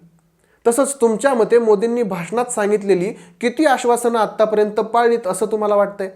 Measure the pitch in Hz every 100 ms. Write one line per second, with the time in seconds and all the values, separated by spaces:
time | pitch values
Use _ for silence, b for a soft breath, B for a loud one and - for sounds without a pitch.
0 | - _ _ _ _ _ - 240 277 -
1 | 233 214 277 254 202 233 226 208 233 240
2 | 220 180 165 226 247 - 208 208 196 185
3 | 185 226 B _ 240 240 311 247 240 240
4 | 240 233 202 202 214 214 214 208 220 233
5 | 240 233 208 185 214 214 208 202 202 202
6 | 190